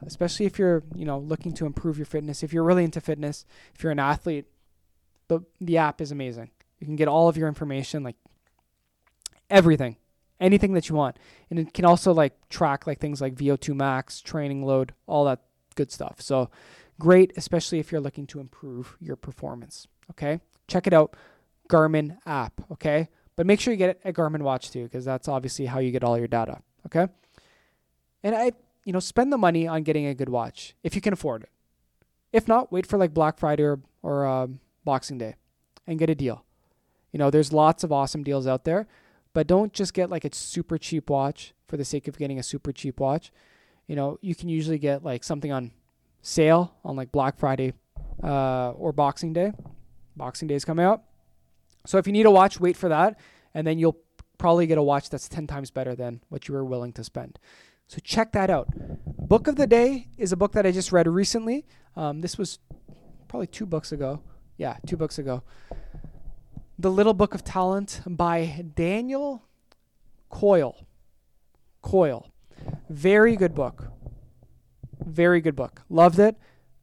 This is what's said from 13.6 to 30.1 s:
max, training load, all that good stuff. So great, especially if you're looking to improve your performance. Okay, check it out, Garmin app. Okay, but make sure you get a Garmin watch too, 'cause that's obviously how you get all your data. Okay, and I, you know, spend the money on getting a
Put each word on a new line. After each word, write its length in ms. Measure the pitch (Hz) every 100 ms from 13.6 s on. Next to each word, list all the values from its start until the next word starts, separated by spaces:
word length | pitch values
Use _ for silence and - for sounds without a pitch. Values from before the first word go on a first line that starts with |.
| - 139
max, 460 | 135 131 - -
training 440 | - 160 143 139 135
load, 280 | 135 127 - -
all 200 | 151 143
that 160 | 127 _ _ _ -
good 160 | 214
stuff. 300 | - - -
So 280 | - 135 123 _ - - _ -
great, 340 | 160 185 185 -
especially 440 | - 170 - 165
if 120 | 151
you're 100 | 160
looking 240 | 139 - 139
to 120 | 147
improve 580 | 131 _ 143 123 127 -
your 180 | 156 131
performance. 680 | - - 147 123 117 - - _ _
Okay, 280 | - 147 160 _ _ -
check 200 | 185 202
it 60 |
out, 220 | 165 151 - - _ _ _ -
Garmin 480 | 165 156 156 151 175 -
app. 360 | 143 117 - -
Okay, 380 | 156 156 147 160 _ _ -
but 100 | 175
make 140 | 208
sure 140 | -
you 40 | 214
get 220 | 185 185 190
a 80 |
Garmin 280 | 175 156 156
watch 300 | 139 131 -
too, 160 | 127 120
'cause 160 | 131
that's 240 | 127 131 -
obviously 380 | 135 127 - 131
how 140 | 131
you 120 | 131
get 120 | 123
all 140 | 123 117
your 100 | 117
data. 340 | 117 113 - _ _ -
Okay, 220 | 165 185 _ _ _ _ _ _ _ _ _ _ _
and 120 | 202 220
I, 160 | 247 240 _ _ -
you 80 |
know, 60 | 185
spend 340 | - - 262
the 40 | 269
money 300 | 185 165 165
on 160 | 160
getting 220 | 156 151
a 80 | 143